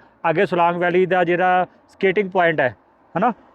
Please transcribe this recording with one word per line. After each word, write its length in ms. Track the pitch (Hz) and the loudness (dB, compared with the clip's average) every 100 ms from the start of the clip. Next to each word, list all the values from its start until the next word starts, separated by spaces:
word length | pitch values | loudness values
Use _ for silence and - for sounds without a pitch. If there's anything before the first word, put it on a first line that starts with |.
| _ _ 165 | _ _ -2
ਅੱਗੇ 160 | 165 202 | 0 0
ਸੁਲਾਂਗ 300 | 180 170 175 | 2 0 0
ਵੈਲੀ 300 | 175 175 185 | 0 0 0
ਦਾ 180 | 185 | 0
ਜਿਹੜਾ 420 | 170 175 185 180 175 _ _ | 0 0 0 0 -2 _ _
ਸਕੇਟਿੰਗ 400 | _ 190 185 196 | _ -2 -2 -2
ਪੁਆਇੰਟ 300 | 190 170 151 | 0 0 0
ਹੈ, 160 | 131 104 _ _ _ - | -2 -4 _ _ _ -4
ਹਨਾ, 160 | 233 - - | -2 -4 -10